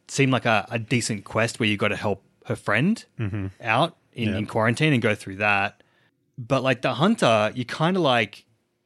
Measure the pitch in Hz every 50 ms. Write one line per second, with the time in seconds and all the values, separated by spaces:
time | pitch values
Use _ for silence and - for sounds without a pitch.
0 | _ - - - 139 131 131 117 - 120 113 104 95 - 120 117 113 - 131 120
1 | 107 - 117 98 - - - 113 113 117 - - 120 107 107 98 117 107 101 82
2 | 110 107 98 98 _ _ _ _ - - 117 - - - 101 107 139 190 226 -
3 | - _ _ - 117 98 95 107 95 98 95 - - 117 110 123 160 165 - _
4 | _ _ - - 117 107 98 98 107 - - 117 110 113 120 - 156 156 147 120
5 | 110 110 107 - - 101 95 95 104 104 104 98 98 104 - _ _ _ _ _
6 | _ _ _ _ _ _ _ - 123 113 143 131 120 131 131 123 - 139 120 113
7 | 156 202 233 - - 131 113 107 104 107 95 127 123 - - - 156 165 190 190
8 | 170 139 127 117 110 101 - - - _ _ _ _ _ _ _ _